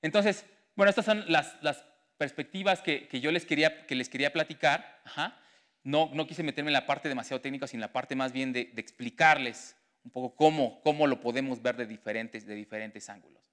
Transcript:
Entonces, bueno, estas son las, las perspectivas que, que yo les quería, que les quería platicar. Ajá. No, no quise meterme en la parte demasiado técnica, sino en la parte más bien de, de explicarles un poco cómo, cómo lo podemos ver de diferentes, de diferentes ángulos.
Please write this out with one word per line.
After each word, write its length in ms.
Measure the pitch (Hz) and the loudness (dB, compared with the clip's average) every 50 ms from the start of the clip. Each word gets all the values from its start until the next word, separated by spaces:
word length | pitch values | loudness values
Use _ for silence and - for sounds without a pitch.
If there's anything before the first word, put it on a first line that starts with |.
| - | -4
Entonces, 420 | 156 156 208 202 214 190 - - _ _ _ _ _ _ | 0 2 2 4 4 0 0 -6 _ _ _ _ _ _
bueno, 160 | - 202 202 | 4 4 4
estas 140 | 196 233 214 | 4 4 2
son 200 | 208 214 214 202 170 | 0 0 0 0 2
las, 280 | 165 156 147 - - - - | 2 2 2 0 -10 -4 -4
las 220 | 151 143 - - _ _ _ _ _ _ _ | -4 -4 -4 -8 _ _ _ _ _ _ _
perspectivas 640 | 156 139 139 - 147 - _ 190 190 202 190 180 - | -6 -6 -4 -8 -10 -8 _ -2 2 2 2 2 2
que, 260 | - 151 131 - - | -2 -2 -2 -2 -6
que 120 | - 127 | -8 -4
yo 100 | 123 151 | 0 0
les 160 | 160 175 165 | 0 0 0
quería, 400 | - 156 143 156 156 156 - - | 0 0 4 4 2 2 0 -10
que 80 | - 143 | -6 -4
les 140 | 127 127 - | -4 -4 -4
quería 240 | - 131 139 143 - | -4 -2 -2 -2 0
platicar. 680 | 165 156 - 165 - - 151 143 - - - - _ _ | 0 -2 -2 -4 0 2 2 2 2 -2 -8 -20 _ _
Ajá. 360 | - - - 151 190 - _ _ _ _ _ _ _ _ _ _ | -16 -8 -6 -6 -6 -6 _ _ _ _ _ _ _ _ _ _
No, 260 | 135 143 151 160 156 139 | 0 2 2 2 2 0
no 140 | 151 156 | -4 -4
quise 160 | 151 165 - 165 | -4 -4 -6 -6
meterme 280 | 151 135 - 143 151 | -4 -4 -4 -2 0
en 40 | 147 | 0
la 100 | 135 - | 0 2
parte 240 | - 143 139 - 156 | 0 -2 -2 -2 -4
demasiado 320 | 139 127 117 - 135 131 | -4 -4 -6 -6 -6 -6
técnica, 260 | - 139 135 139 135 | -6 -6 -8 -8 -8
sino 120 | 131 - 117 | -8 -8 -8
en 40 | 110 | -8
la 100 | 104 _ | -6 _
parte 240 | 127 123 - 139 | -6 -6 -4 -4
más 160 | 131 131 131 123 | -4 -4 -4 -2
bien 200 | 131 131 131 127 | -4 -4 -4 -2
de, 200 | 123 120 - - | -4 -6 -6 -8
de 60 | 113 | -12
explicarles 960 | 110 - _ _ 120 120 - - 160 156 156 143 131 120 113 - - - - _ _ _ _ _ _ | -12 -12 _ _ -12 -12 -2 4 6 6 6 6 2 -6 -6 -10 -18 -20 -20 _ _ _ _ _ _
un 80 | 123 | -14
poco 240 | _ 127 127 123 - | _ -8 -10 -10 -2
cómo, 460 | _ 151 156 156 156 135 117 - - _ | _ 4 6 6 6 0 0 -2 -2 _
cómo 240 | 156 151 147 151 | 0 2 4 4
lo 140 | 143 131 - | 2 2 0
podemos 420 | - 120 120 131 135 135 127 117 113 | -2 -4 -2 -2 -2 -2 -4 -2 -2
ver 140 | 123 120 | -2 -2
de 100 | 120 123 | -2 -6
diferentes, 580 | 107 110 104 _ 110 107 113 113 113 - 113 104 | -8 -8 -12 _ -6 -6 -6 -6 -6 -10 -12 -12
de 120 | 101 107 | -10 -12
diferentes 520 | 104 104 104 - 107 107 110 107 107 - - | -12 -12 _ -10 -10 -10 -10 -14 -16 -16 -16
ángulos. 340 | 101 101 _ - _ _ _ _ | -18 -18 _ -20 _ _ _ _